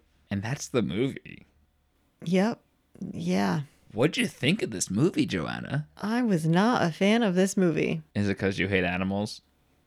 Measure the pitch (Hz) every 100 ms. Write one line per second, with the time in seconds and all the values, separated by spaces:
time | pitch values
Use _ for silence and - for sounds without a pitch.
0 | _ _ - 101 110 143 - 127 78 92
1 | 135 - - 50 - _ _ _ _ _
2 | _ _ 165 185 214 233 _ _ _ -
3 | - - 170 185 196 165 135 _ _ 101
4 | 156 247 208 - 123 196 - 95 - 98
5 | 175 - 120 92 64 60 62 143 151 -
6 | 202 233 240 165 160 170 220 262 170 -
7 | 196 233 220 180 190 - 180 156 - 160
8 | - 104 101 98 98 98 92 95 90 90
9 | 95 101 107 - _ _ _ _